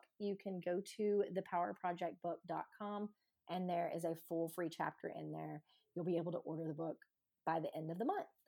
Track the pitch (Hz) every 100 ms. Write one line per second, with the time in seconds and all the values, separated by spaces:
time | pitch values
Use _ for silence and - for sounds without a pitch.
0 | - - 208 196 202 185 180 180 185 -
1 | 208 202 196 185 190 175 180 185 180 175
2 | 170 - 175 165 170 160 - - 208 208
3 | 208 - _ _ - 180 180 175 170 170
4 | 170 165 - 165 165 - 165 - 151 -
5 | - 165 156 156 156 151 - _ _ 175
6 | 175 170 165 175 - 160 160 151 165 143
7 | - _ _ _ - 165 156 156 156 170
8 | 254 403 - _